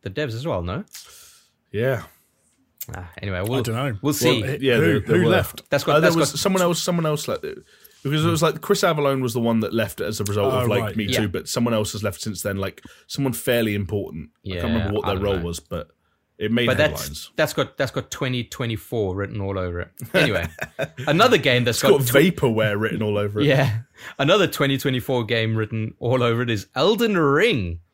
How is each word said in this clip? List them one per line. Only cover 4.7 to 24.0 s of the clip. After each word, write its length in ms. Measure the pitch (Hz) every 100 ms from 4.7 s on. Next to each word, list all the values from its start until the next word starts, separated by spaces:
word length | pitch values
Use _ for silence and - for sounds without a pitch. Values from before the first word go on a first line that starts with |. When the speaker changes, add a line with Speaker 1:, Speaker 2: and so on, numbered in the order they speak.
| -
Speaker 3:
who, 60 |
Speaker 2:
there, 180 | 165 143
there 180 | - 175
Speaker 3:
who 60 |
Speaker 2:
were. 60 | 170
Speaker 3:
left? 360 | 180 - - -
Speaker 1:
That's 120 | 143
got, 100 | -
Speaker 2:
Uh, 60 | 147
there 0 | 165
Speaker 1:
that's 40 | 165
Speaker 2:
was 160 | 143
Speaker 1:
got 40 | 156
Speaker 2:
someone 220 | 208 185
else. 180 | 175 165
Someone 240 | - 175 160
else 200 | 151 -
left 160 | 95
it, 140 | 76 - _ _ - _
because 200 | 135 151
it 60 | 165
was 140 | 160
like 180 | 160 156
Chris 200 | - 202
Avellone 400 | 185 156 139 135
was 100 | 127
the 60 | 117
one 220 | 117 113
that 120 | 110
left 260 | 113 107 -
as 180 | 95 107
a 40 | 104
result 280 | 104 101
Speaker 3:
Oh, 60 | 127
Speaker 2:
of, 80 | 123
like, 140 | 104
Speaker 3:
right. 120 | 107 101
Speaker 2:
Me 100 | 101
Speaker 1:
Yeah. 160 | 120
Speaker 2:
Too, 80 | 104
but 180 | 92 -
someone 240 | - 120
else 200 | 113 107
has 100 | 104
left 180 | 104 92
since 220 | - 95
then. 140 | 104 98
Like, 260 | 95 - - - _
someone 260 | - 139
fairly 400 | 127 - 120 113
important. 560 | 104 95 104 98 82 - _ -
I 40 |
can't 60 | 90
Speaker 1:
Yeah, 40 | -
Speaker 2:
remember 280 | - -
what 120 | 104 -
Speaker 1:
I 20 |
Speaker 2:
their 80 | 95
Speaker 1:
don't 80 |
Speaker 2:
role 140 | 101 95
Speaker 1:
know. 80 | 87
Speaker 2:
was, 140 | 82
but 300 | _ 87 - _ _ _ _ _
it 140 | 107
made 160 | 117 120
Speaker 1:
But 100 | 131
Speaker 2:
headlines. 300 | 151 151 -
Speaker 1:
that's, 220 | 73 - -
that's 160 | 156
got, 220 | - 131 _
that's 140 | 135
got 200 | - -
twenty 320 | - 135 127
twenty-four 720 | 120 - 117 110 - 120 101 92
written 260 | 98 110
all 160 | 98 98
over 220 | 92 87
it. 100 | - _
Speaker 2:
<laughs> 120 | 107
Speaker 1:
Anyway, 340 | - 139 92 80 - - - - - 127
another 320 | 151 240 202
game 240 | 135 123
that's 140 | 120 113
Speaker 2:
It's 60 | 135
got 80 | 135
Speaker 1:
got 80 | 123
tw- 40 | 135 175 175
Speaker 2:
vaporware 440 | 120 110 107 104
written 220 | 110 -
all 160 | 107 101
over 220 | 104 104
it. 60 | 98
Speaker 1:
Yeah, 320 | 139 139 110 120 _